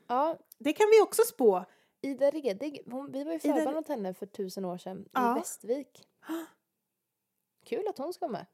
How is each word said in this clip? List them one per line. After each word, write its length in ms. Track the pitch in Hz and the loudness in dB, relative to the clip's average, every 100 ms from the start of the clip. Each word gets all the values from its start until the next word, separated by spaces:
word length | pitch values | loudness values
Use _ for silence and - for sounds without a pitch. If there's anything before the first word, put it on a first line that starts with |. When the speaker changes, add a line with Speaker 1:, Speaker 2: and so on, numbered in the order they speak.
| - | -4
Speaker 1:
Ja. 300 | 247 311 - _ - | 0 0 -4 _ -4
Speaker 2:
Det 160 | 254 | -2
kan 140 | 311 415 | 2 8
vi 100 | 440 | 8
också 200 | 370 - | 8 4
spå. 440 | 466 - 226 180 185 _ _ _ | 0 4 4 4 0 _ _ _
Speaker 1:
Ida 280 | 277 254 277 | -8 0 0
Redig, 500 | 302 262 190 302 285 - | 2 -2 -4 -6 -8 -12
hon, 200 | 254 277 | -12 -8
vi 120 | 269 | -8
var 80 | 294 | -6
ju 80 | 330 | -2
Speaker 2:
Ida 100 | 294 | 0
Speaker 1:
förband 240 | 294 302 311 | 0 0 -2
Speaker 2:
Re- 20 | |
Speaker 1:
åt 80 | 311 | -4
henne 260 | 262 190 | -4 -6
för 120 | 185 | -8
tusen 400 | 196 - 185 196 | -10 -8 -8 -6
år 120 | 180 175 | -6 -8
sedan 320 | 185 190 196 | -10 -14 -6
Speaker 2:
Ja. 220 | 262 240 | 0 2
Speaker 1:
i 40 | 226 | 0
Västervik. 680 | - - 202 277 262 - _ _ - | -4 -8 -4 -4 -6 -18 _ _ -10
Speaker 2:
<gasps> 200 | 330 320 _ _ _ _ _ _ _ _ _ _ _ | -10 -10 _ _ _ _ _ _ _ _ _ _ _
Speaker 1:
Kul 220 | - 240 415 | -8 -4 -4
att 100 | - | -6
hon 160 | 302 | -8
ska 120 | 359 320 | -6 -6
vara 40 | |
med. 140 | 196 - | -6 -10